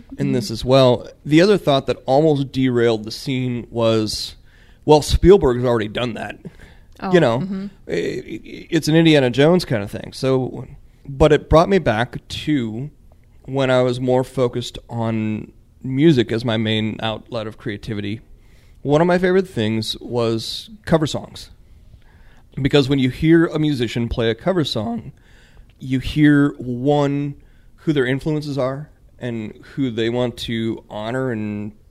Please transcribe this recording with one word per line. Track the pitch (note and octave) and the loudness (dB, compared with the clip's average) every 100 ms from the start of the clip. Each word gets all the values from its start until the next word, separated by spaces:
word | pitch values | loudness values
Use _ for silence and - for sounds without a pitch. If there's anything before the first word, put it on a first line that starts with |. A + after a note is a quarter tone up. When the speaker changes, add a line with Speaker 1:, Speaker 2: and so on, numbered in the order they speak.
| - C4+ | -8 -6
Speaker 1:
in | C#3+ | -2
this | C3 G3 | -2 -4
Speaker 2:
Mm-hmm. | |
Speaker 1:
as | A2+ | -4
well. | B2 C3+ B2+ A#2+ - - D3 | 2 4 6 2 -4 -12 2
The | D#3 | 4
other | G3+ G3+ | 6 4
thought | D#3 C3+ C3 | 2 0 -2
that | - - | -4 0
almost | C3+ D#3+ C#3 C3+ | 2 4 2 -2
derailed | C3 C3 A#2+ A#2 A2 | -2 0 2 2 0
the | G#2+ | -4
scene | - C#3 B2+ B2+ A#2+ - | -10 -6 -4 -4 -6 -8
was, | A#2 A2+ A2 G#2+ - - - - - - - - | -2 2 2 0 -6 -10 -14 -20 -20 -20 -2 4
well, | D3+ | 4
Spielberg's | - - E3+ G3 C#3+ A#2+ | 4 4 6 8 6 2
already | B2 A#2 G#2+ | 0 0 -2
done | A2 B2 | -6 -6
that. | G#2+ G#2+ - - - - - - - | -8 -12 -14 -18 -20 -20 -20 -20 -12
Speaker 2:
Oh, | F#3+ | 0
Speaker 1:
You | F3+ | 2
know, | C3 A#2+ | 4 0
Speaker 2:
mm-hmm. | F#3+ F#3+ G3+ - - | -4 -8 -10 -14 -8
Speaker 1:
i-, | |
i-, | - - - - - - - - | -6 -6 -8 -10 -14 -14 -18 -4
it's | E3 D#3 | -2 2
an | |
Indiana | D#3+ E3 D3 B2 | 4 6 6 4
Jones | A#2+ D3 F3+ - | 4 4 4 0
kind | A2+ | -4
of | G2+ | -6
thing. | - - | -10 -14
So, | - C3 C3 B2 C3 - - - _ - | -6 -2 -2 -2 -8 -14 -18 -20 _ -8
but | C3+ D3+ | 2 4
it | D3 - | 4 4
brought | D#3 F3+ | 4 4
me | G3 | 2
back | C#3 A2 B2 - - | 2 -2 -2 -8 -12
to | - D3+ D3 A2+ A2 D3 - - _ _ - - | -10 -4 -2 -2 -8 -12 -16 -20 _ _ -20 -6
when | C3+ C3 | -2 2
I | B2+ | 2
was | B2+ B2 | 2 0
more | B2+ B2+ | 0 0
focused | B2+ - A#2+ B2 A#2+ - - | 0 -2 -2 -2 -8 -12 -10
on | A#2 A2+ A2+ A2 G#2+ - - _ _ | -6 -4 -2 -4 -6 -10 -18 _ _
music | C3 C3 E3 B2+ A2 | -6 2 4 4 2
as | A2+ | -2
my | B2 A2 | -2 -2
main | A2 A2 G#2+ - | 0 -2 -2 -4
outlet | A2+ G#2+ - A#2 G#2+ | -6 -8 -10 -10 -10
of | - | -10
creativity. | A#2 G2+ - G2+ G2+ G#2+ - - - - - - | -10 -10 -8 -8 -6 -8 -12 -20 -20 -20 -20 -10
One | C3+ D3+ | 0 2
of | F3+ | 4
my | F3+ | 2
favorite | F#3 F#3 F#3 | 2 2 0
things | A#2+ G#2+ A2 G#2+ - | -2 -2 -2 -4 -8
was | - A#2+ A#2 A2+ - - - - | -6 -2 -2 -2 -6 -12 -14 -12
cover | - D#3+ D3+ | 0 0 0
songs. | G#2 - - - - - - - - - - - - - - | -6 -10 -18 -20 -20 -20 -20 -20 -20 -20 -20 -20 -20 -16 -4
Because | C3+ D3 C3 | 2 2 2
when | C#3 | 2
you | B2+ | 0
hear | - D#3+ E3 F3 | 2 4 4 4
a | D#3+ | 0
musician | D3+ C3 A2+ B2 A#2+ | -2 -2 -4 -4 -4
play | - A2+ | -2 -2
a | |
cover | A2 F3+ F#3 | -2 -2 -2
song, | C#3 A#2 D#3 A#3 C3+ - _ - - - - - | -2 -4 -6 -6 -10 -18 _ -20 -20 -20 -20 -14
you | C3 C3 | -4 -4
hear, | - D3+ D3 C#3+ C#3+ - | -2 2 4 6 2 -2
one, | B2 A#2+ C3+ D3 C#3+ C#3+ C#3+ C#3+ - _ - - | -8 -4 0 0 0 -2 -6 -10 -20 _ -20 -8
who | - | -2
their | D3 B2 | 0 0
influences | C3+ D#3+ D3+ D3+ C#3 | -2 -4 -4 -4 -4
are | B2+ C#3 D3+ _ _ - | -4 -6 -12 _ _ -12
and | B2 A2+ G#2+ - - | -10 -8 -10 -14 -12
who | - C3 | -6 -4
they | A2 A2+ | -2 -2
want | B2 B2 A#2+ | -2 -4 -6
to | - A2+ A2+ - - | -8 -4 -4 -6 -10
honor | G#2+ G#2+ C3 C3 | -10 -6 -4 -4
and | A2 G#2+ G#2 G#2+ - _ | -4 -6 -8 -10 -14 _